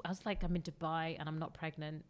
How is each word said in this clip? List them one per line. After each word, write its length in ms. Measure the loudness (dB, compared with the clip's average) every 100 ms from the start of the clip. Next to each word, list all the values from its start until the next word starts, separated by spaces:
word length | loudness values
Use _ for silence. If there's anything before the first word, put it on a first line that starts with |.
I 40 | -2
was 160 | -2 0
like, 160 | 2
"I'm 120 | 4
in 80 | 4
Dubai 540 | 2 -2 0 2 2 0
and 100 | -2
I'm 100 | -2
not 160 | -2
pregnant. 500 | -2 -4 -4 -4 -4 -10